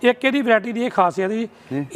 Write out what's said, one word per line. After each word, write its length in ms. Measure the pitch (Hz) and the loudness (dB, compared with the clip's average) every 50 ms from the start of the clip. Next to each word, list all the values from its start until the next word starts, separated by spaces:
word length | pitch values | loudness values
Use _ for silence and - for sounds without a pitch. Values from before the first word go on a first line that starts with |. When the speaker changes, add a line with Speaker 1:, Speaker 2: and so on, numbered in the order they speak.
Speaker 1:
ਇੱਕ 220 | - 247 247 247 - | 2 2 2 2 0
ਇਹਦੀ 180 | 262 262 285 | 0 0 0
ਵਰਾਇਟੀ 300 | 254 233 226 214 190 240 | 2 2 2 2 0 -2
ਦੀ 120 | 226 233 240 | -4 -4 -4
ਇਹ 60 | 254 | -2
ਖਾਸੀਅਤ 400 | - - 185 175 156 185 190 190 | 0 2 2 2 0 -2 -2 -2
ਹੈ 60 | 220 | -2
ਜੀ, 120 | 220 233 208 - - - - | -4 -6 -6 -10 -16 -12 -8
Speaker 2:
ਜੀ। 140 | 131 139 143 135 - | -6 -6 -6 0 2